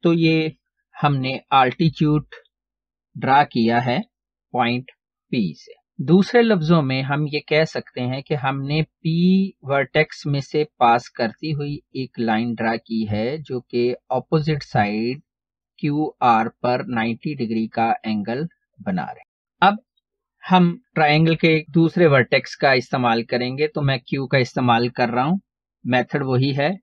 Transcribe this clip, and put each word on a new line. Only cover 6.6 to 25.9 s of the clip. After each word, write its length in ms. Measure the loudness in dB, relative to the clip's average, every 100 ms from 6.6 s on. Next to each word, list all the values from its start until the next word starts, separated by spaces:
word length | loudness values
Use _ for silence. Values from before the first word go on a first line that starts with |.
| 4 2
में 200 | 2 -2
हम 240 | -2 -2 -2
ये 120 | -4 -2
कह 140 | 0 0
सकते 360 | -2 -10 -8
हैं 200 | -6 -6
कि 120 | -6 -4
हमने 460 | -4 -4 -4 -2
पी 720 | -4 _ -4 2 4 4 0 -6 -4
vertex 600 | -2 0 0 0 -2 -4
में 120 | -4
से 220 | -2 -4 -4 _
pass 280 | 2 2 0
करती 420 | -6 -6 -4 -8
हुई 280 | -6 -6 -10 _ -10
एक 240 | -10 -6
line 360 | -2 0 -2 -4
draw 200 | -4 -4
की 280 | _ -6 -2
है 320 | -2 -4 -6
जो 200 | -8 -10
कि 280 | -6 -2 -2 -2 _
opposite 520 | -6 0 -2 0 -4
side 580 | -2 -2 0 -2 -4 -6 _ _ _ _ _ _
क्यूआर 680 | -4 -2 -4 0 2 2 0 -4
पर 220 | -4 -2 -4
ninety 480 | -4 -4 -4 -8 -6
degree 320 | -4 -4 -4
का 220 | -2 -2 -2 -4
angle 420 | -6 -4 -6 -6 _ _ _
बना 240 | -6 -6
रहे 160 | -6 -12
हैं। 520 | -20 _ _ _ 0
अब 120 | 0 _ _ _ _ _ _
हम 340 | 0 2 2 0 _ -2
triangle 400 | 2 4 2 2
के 220 | 2 0 0
दूसरे 360 | 0 2 4 4
vertex 480 | 4 4 0 -2 -2
का 180 | 2
इस्तेमाल 500 | 2 0 -2 0 0
करेंगे, 440 | -2 -4 -4 -4 -4
तो 140 | -2
मैं 180 | -2 -2
क्यू 280 | _ -6 -2
का 100 | 0
इस्तेमाल 500 | 0 -2 2 2 0
कर 180 | -2 -2
रहा 160 | 0 0
हूं, 140 | -2 _ _ _ _
Method 380 | -2